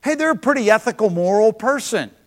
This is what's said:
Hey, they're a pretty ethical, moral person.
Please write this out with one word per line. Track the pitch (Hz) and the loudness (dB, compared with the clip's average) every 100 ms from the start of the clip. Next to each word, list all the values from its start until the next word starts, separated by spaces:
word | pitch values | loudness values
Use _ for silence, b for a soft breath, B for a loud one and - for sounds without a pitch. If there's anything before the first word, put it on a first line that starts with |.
Hey, | 269 302 | -4 -2
they're | 311 | 0
a | 262 | 0
pretty | - 285 208 | 0 0 2
ethical, | 214 247 - 220 | 2 0 -2 -2
moral | 170 175 202 214 | 0 0 2 2
person. | 214 233 285 - 220 113 _ | 2 -2 -2 -2 -6 -6 _